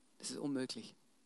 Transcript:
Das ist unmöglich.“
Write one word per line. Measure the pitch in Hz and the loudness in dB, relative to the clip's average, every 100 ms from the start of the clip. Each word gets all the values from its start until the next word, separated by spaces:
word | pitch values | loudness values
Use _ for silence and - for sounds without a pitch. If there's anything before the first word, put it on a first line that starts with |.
| - - | -20 -10
Das | - | -4
ist | 131 | 0
unmöglich.“ | 147 135 131 - 113 - - - | 2 2 2 -2 -8 -12 -20 -20